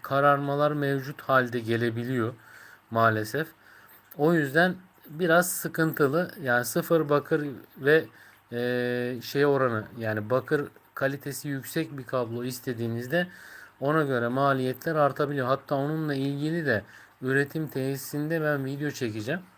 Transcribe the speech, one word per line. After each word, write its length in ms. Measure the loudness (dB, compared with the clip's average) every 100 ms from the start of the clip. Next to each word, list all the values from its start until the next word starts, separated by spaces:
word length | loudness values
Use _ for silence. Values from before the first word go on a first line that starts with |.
kararmalar 680 | 0 4 6 4 2 0 2
mevcut 500 | 2 0 -2 -4 -10
halde 380 | 2 4 4 -2
gelebiliyor 720 | 0 0 0 -2 -2 -2 -2 -4 -20 -20 -20 -20 _
maalesef. 580 | 4 4 4 -2 -6 -6 -12 -20 -20 -20 -20 _ 0
O 180 | 4
yüzden 400 | 4 2 2 2 0 -12 _ -16
biraz 460 | -2 4 4 4
sıkıntılı. 800 | -4 -4 0 0 4 2 2 -2 -4
Yani 220 | 0 2
sıfır 440 | 2 -2 2 2 4
bakır 380 | 0 2 -2 -2 -8 -16 -2
ve, 280 | 4 4 2 -16 -20 -20 _
e, 680 | -4 -2 -2 -2 -2 -4 -6
şey 240 | -4 2 4
oranı, 380 | 4 2 0 -6 -6
yani 320 | -4 -4 0
bakır 380 | -2 2 -2 -2 -12 _
kalitesi 540 | -4 -2 -2 -8 -8 -6
yüksek 500 | -6 -4 -4 -4 -8
bir 60 |
kablo 400 | -4 -2 -2 -4
istediğinizde 840 | -6 -6 -6 -4 -4 -4 -2 -2 -2 -8 -20 -20 -20 _
ona 220 | 0 2
göre 260 | 2 0 0
maliyetler 680 | 2 2 2 0 -2 -2
artabiliyor. 520 | 2 2 2 -2 0 0
Hatta 280 | -2 0
onunla 400 | -2 0 -2 -2
ilgili 520 | -2 -2 -2 -2 -2 0
de 160 | 0 -2 -20 -20 _
üretim 460 | 0 0 0 -4 -4
tesisinde 760 | -2 -2 -4 -6 -6 -2 0
ben 220 | 0 0
video 260 | -2 -4 -6
çekeceğim. 500 | -4 -4 -4 -4 -6 -8